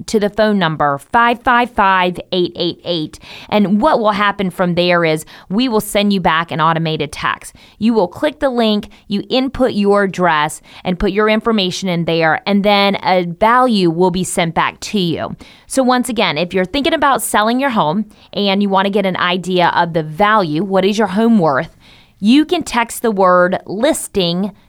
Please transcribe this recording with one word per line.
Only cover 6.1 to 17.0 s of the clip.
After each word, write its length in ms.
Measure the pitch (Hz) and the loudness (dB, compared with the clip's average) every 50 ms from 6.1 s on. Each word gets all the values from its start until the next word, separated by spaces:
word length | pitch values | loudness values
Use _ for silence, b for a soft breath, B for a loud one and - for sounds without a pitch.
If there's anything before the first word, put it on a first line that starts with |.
you 80 | 202 190 | 0 2
back 320 | 170 180 160 160 170 - | 2 2 0 0 -2 -4
an 80 | - 160 | -2 0
automated 540 | 156 165 160 160 165 160 160 151 147 147 - | 0 2 2 0 -2 -2 -4 -4 -6 -6 -6
text. 420 | - - 143 - - - - B B B B B B | -6 -4 -4 -4 -6 -10 -16 B B B B B B
You 140 | 208 226 240 | -2 0 2
will 160 | 220 180 - | 2 0 0
click 320 | - - - 302 - - | -2 -4 -4 -4 -2 -2
the 80 | 294 269 | -2 -2
link, 400 | 247 240 233 220 208 208 202 b b b b | 0 0 0 0 0 -2 -4 b b b b
you 160 | b 202 202 - - | b -6 -6 -4 -2
input 420 | 208 254 262 277 - - 254 233 | -2 -2 -2 -2 -2 0 0 0
your 320 | - 202 202 202 202 202 202 | 0 0 2 2 2 2 2
address, 580 | 196 165 - 180 175 160 151 147 156 - - B B B B B | 0 -2 0 0 2 2 2 0 -2 -4 -10 B B B B B
and 160 | 185 185 175 | -6 -4 -2
put 140 | 208 202 190 | -2 -2 0
your 160 | 202 214 214 | 0 0 2
information 580 | 214 220 220 226 220 208 185 180 180 - 190 | 0 0 0 0 0 0 -2 -2 -4 -4 -4
in 160 | 190 175 170 170 | -4 -4 -2 -2
there, 380 | 165 165 165 160 160 151 - - | -2 0 0 2 0 0 0 -2
and 180 | - 202 202 190 | -2 0 0 2
then 320 | 208 202 202 202 202 196 - - | 2 2 2 2 0 0 -2 -2
a 200 | 175 185 185 180 | 0 0 0 0
value 640 | 175 170 - 214 220 240 254 254 254 226 202 180 170 | -2 -2 0 2 2 4 4 2 2 2 2 2 2
will 220 | 160 170 185 185 | 2 2 0 0
be 140 | 170 185 180 | 0 -2 -4
sent 280 | - - 196 175 170 160 | -4 -2 -2 -2 -2 0
back 280 | 180 160 127 - - | 0 -2 -2 -4 -6
to 180 | - - - 208 | -10 -6 -2 -2
you. 380 | 180 170 147 95 - - - B B B B B B | -2 -2 -2 -4 -6 -8 -10 B B B B B B
So 160 | B - 262 | B -2 0
once 280 | 262 240 254 247 247 - | 2 2 0 0 -2 -2
again, 280 | 240 214 208 175 147 | -2 -2 -2 0 0
if 160 | 147 175 175 - | -2 -4 -2 -2
you're 120 | 190 185 | -2 -2
thinking 280 | 180 - 285 262 339 311 | -2 -2 -2 0 0 0
about 280 | 320 | 2